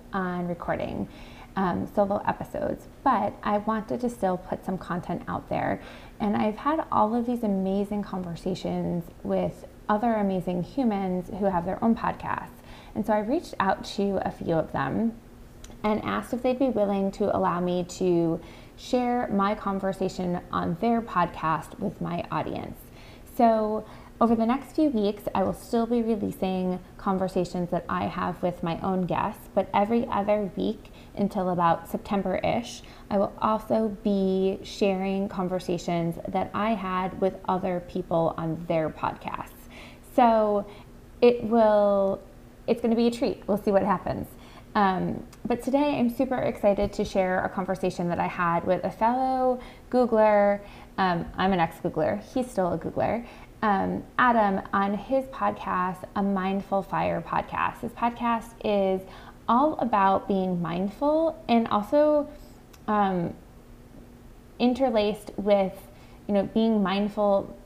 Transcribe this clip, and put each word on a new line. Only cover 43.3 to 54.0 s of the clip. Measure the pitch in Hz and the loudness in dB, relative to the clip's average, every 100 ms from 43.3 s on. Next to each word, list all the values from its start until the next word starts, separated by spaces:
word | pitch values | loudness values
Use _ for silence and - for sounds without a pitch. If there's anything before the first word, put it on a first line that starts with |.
| - - | -2 -2
We'll | 202 | 0
see | 214 | 2
what | 196 | 2
happens. | 190 180 - - - - - - - 214 | 4 0 -2 -4 -6 -12 -20 -20 -4 2
Um, | 196 185 175 - - - | 2 2 -2 -4 -10 -12
but | - 240 | -4 -2
today | - 277 294 - | 0 2 2 2
I'm | 240 | 0
super | 240 269 247 | 0 -2 0
excited | - 233 208 202 202 | -2 2 2 2 0
to | - | -2
share | 202 196 185 185 | -2 0 0 0
a | 190 | -2
conversation | - 185 185 185 180 175 | -4 -4 -2 -2 -2 -2
that | 170 | 0
I | 175 | -2
had | - 175 170 | 0 0 2
with | 170 180 | 2 0
a | 180 | 0
fellow | - 220 254 262 262 254 247 - - - | 0 0 2 0 2 2 0 -6 -18 0
Googler. | 247 240 220 214 208 202 202 - - - - | 2 4 6 6 8 6 2 -4 -18 -12 -2
Um, | 185 170 165 - | 0 0 -2 0
I'm | 190 | 2
an | 185 | 4
ex-Googler. | 165 - 170 - - 208 - | 2 0 -4 0 0 0 -4
He's | 262 254 | -4 -2
still | - 180 | 0 0
a | 170 | 0
Googler. | - - - 220 233 - - - | -4 -2 0 -2 -6 -16 -20 -2
Um, | 214 196 185 185 | 0 2 0 -4